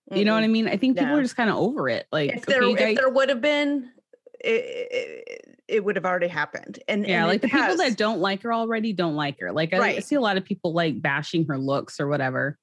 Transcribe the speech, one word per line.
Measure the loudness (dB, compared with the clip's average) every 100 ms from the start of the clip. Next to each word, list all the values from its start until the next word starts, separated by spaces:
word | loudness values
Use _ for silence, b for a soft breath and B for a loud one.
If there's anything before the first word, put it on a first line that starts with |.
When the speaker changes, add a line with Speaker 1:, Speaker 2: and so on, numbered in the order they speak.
| -6
Speaker 1:
You | 0
know | 2
what | 2
I | 2
Speaker 2:
Mm-mm. |
Speaker 1:
mean? | 2 2
I | 2
think | 2 2
people | 2
Speaker 2:
No. | 2
Speaker 1:
are |
just | 0 0
kinda | 0
over | 2 0 0 -2
it. | -2 -2
Like, | -2 -2 -2
Speaker 2:
If | 0
there, | 2
Speaker 1:
okay, | 4
you |
Speaker 2:
if | 4
Speaker 1:
guys | 2 2
Speaker 2:
there | 2
would | 4 2
have | 2
been, | 2 2 0 -2 -6 _ _ -20 -20 -8
it, | -2 -2 -2 -6 -4
it, | -4 -6 -10 -14 -16 -18 -18 -4
it | -2
would | 0 -2
have | 0
already | 0 0
happened. | -2 -6 -6 -12 -10 -4
And, | -2 0
Speaker 1:
Yeah, | 2
Speaker 2:
and | 2
Speaker 1:
like, | 2
Speaker 2:
it |
Speaker 1:
the | 2
people | 2
Speaker 2:
has. | 2 2
Speaker 1:
that | 0 0
don't | 0 0
like | 0 -2
her | -2
already | -2 -2 -2 -2
don't | -2 -2
like | -2 -4 -4
her. | -4
Like, | -2 0
I, | 2
I |
Speaker 2:
Right. | 0 0
Speaker 1:
see | -2 0
a |
lot | 2 0
of |
people, | -2 -4 -2
like, | 0 0 0
bashing | -2 -2 -2 -2 0
her | -2
looks | 0 -2 -4 -4
or | -2
whatever. | 0 0 0 -4 -6